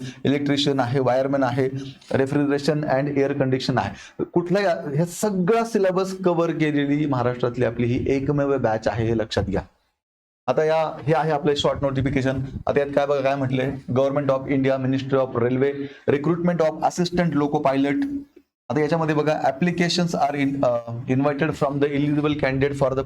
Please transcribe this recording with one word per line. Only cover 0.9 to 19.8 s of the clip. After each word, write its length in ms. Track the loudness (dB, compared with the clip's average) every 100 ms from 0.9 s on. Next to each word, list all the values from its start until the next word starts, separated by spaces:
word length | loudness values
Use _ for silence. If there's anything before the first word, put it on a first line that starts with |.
| 0
वायरमॅन 440 | 2 2 0 0
आहे, 260 | 0 0 -2 -2 -10 -16 -4
refrigeration 720 | -2 0 0 0 0 0 -2
and 240 | 0 0 0 0
air 180 | 0 0
condition 400 | 0 0 0 -2
आहे, 460 | -2 -6 -18 -8
कुठलाही, 420 | -2 0 2 0 2 -2 -2 -2
हे 80 | -2
सगळा 580 | -2 -2 0 2 2
सिलेबस 520 | 2 0 2 2 -2 -2 0
कव्हर 260 | 2 0
केलेली 540 | 0 0 2 0 0 0
महाराष्ट्रातली 600 | 0 0 0 -2 0 -2
आपली 220 | 0 -2
ही 180 | 0 0
एकमेव 500 | 0 0 0 0 0
बॅच 300 | 0 0 -2
आहे, 200 | 0 0
हे 100 | 0
लक्षात 260 | 0 -2
घ्या. 180 | -2 -4 -6 _ _ _ _ _ _ _ -2
आता 160 | 0
या, 340 | 2 2 0 -4
हे 100 | 0
आहे 180 | 0 2
आपले 240 | 0 0 2
शॉर्ट 220 | 0 0
नोटिफिकेशन. 600 | -2 0 0 0 0 -2 -6 -6 0
आता 120 | 0
यात 80 | 2 0
काय 100 | 2
बघा, 160 | 2
काय 140 | 0 0
म्हटलंय, 360 | 0 0 -2 -4 -2
"Government 380 | 0 2 0 0
of 240 | -2 0
India, 320 | 0 2 0 0
Ministry 340 | -2 0 0
of 240 | 2 0
Railway, 280 | 0 2 0 0 -10 -6 0
recruitment 520 | 0 2 0 0 2
of 160 | 0 2
assistant 640 | -2 0 -2 0 0 2
loco 320 | 0 2 2
pilot." 340 | 2 0 0 -2 -6 -10 -20 _ _ -4
आता 120 | -2
याच्यामध्ये 340 | 0 0 0 0
बघा, 240 | 0 2
"Applications 760 | 0 0 -2 0